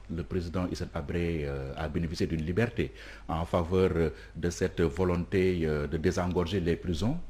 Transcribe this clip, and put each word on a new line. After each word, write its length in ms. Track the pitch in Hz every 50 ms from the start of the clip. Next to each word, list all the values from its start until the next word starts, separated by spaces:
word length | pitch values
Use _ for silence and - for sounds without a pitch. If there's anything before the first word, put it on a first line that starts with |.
| - -
le 140 | 87 85 82
président 440 | - 90 92 85 87 80 92 90 -
Hissène 180 | - - 85 - -
Habré, 480 | 82 73 69 78 87 85 85 85 80 71
euh, 280 | 69 69 69 67 67 69 -
a 100 | 80 73
bénéficié 380 | 71 85 82 78 82 - 101
d'une 160 | 82 85 80
liberté 500 | 78 85 87 101 117 113 - - 82 - - - - - - - - -
en 180 | 80 80 82
faveur, 460 | - - 92 87 82 95 92 92 90 82
euh, 160 | 82 82 78 - - - - -
de 140 | 82 82 87
cette 320 | 87 - 95 90 - -
volonté, 800 | 87 78 - - 92 90 87 87 85 - - 95 92 92 90 85
euh, 240 | 80 78 76 73 73
de 120 | 71 78 82
désengorger 640 | 78 90 90 92 87 90 85 90 87 80 98 98
les 160 | 82 85 82
prisons 440 | - - 90 85 76 95 117 151 170 -